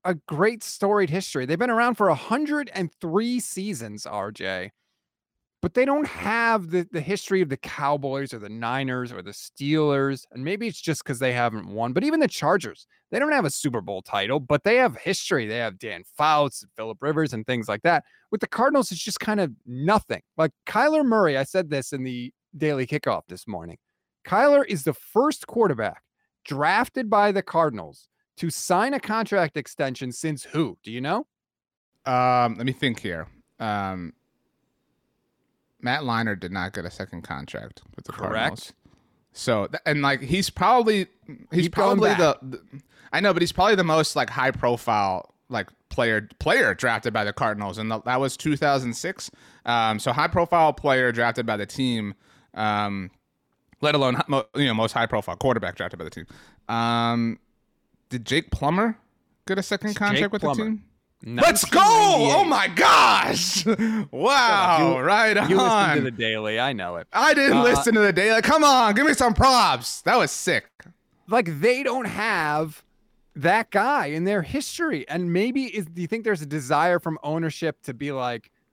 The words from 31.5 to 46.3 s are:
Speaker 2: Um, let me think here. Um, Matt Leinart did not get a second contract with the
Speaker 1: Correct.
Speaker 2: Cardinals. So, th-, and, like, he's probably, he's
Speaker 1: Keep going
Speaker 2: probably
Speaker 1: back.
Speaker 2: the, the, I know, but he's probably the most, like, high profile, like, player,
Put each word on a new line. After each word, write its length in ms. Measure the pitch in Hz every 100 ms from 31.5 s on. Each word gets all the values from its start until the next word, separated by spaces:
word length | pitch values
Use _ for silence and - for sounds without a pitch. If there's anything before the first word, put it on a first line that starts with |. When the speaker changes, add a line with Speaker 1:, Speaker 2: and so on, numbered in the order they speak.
| _ _ _ _ _
Speaker 2:
Um, 520 | 135 127 127 123 120 101
let 100 | 123
me 60 |
think 260 | 131 139 113
here. 300 | 104 82 80 _ _ _
Um, 520 | 113 104 95 92 85 _ _ _ _ _ _ _ _ _ _ _ _ _ _ _ _ _
Matt 200 | 120 139
Leinart 400 | 135 117 113 98
did 100 | 87
not 220 | 95 90
get 120 | 101
a 60 | 85
second 320 | - 95 85
contract 600 | - 71 69 - 55 - -
with 120 | - -
the 60 |
Speaker 1:
Correct. 200 | - 95
Speaker 2:
Cardinals. 400 | 110 131 110 - _ _ _ _ _ _
So, 340 | - - 110 98
th-, 120 | - -
and, 160 | 147
like, 180 | 139 135
he's 300 | 131 185 -
probably, 560 | - 185 247 226 208 180 _ - - -
he's 120 | 170
Speaker 1:
Keep 100 | 170 -
going 220 | 196 190
Speaker 2:
probably 120 | 202
Speaker 1:
back. 300 | 196 160 -
Speaker 2:
the, 180 | 131 123
the, 240 | _ 139 _ _ -
I 80 | -
know, 120 | 202
but 80 | 170
he's 100 | 170
probably 240 | - 196 202
the 80 |
most, 320 | 170 156 151 147
like, 140 | 120
high 200 | - 131
profile, 840 | 127 123 120 - 107 98 92 - _ _
like, 220 | 120 95 _ _
player, 380 | - 117 110 107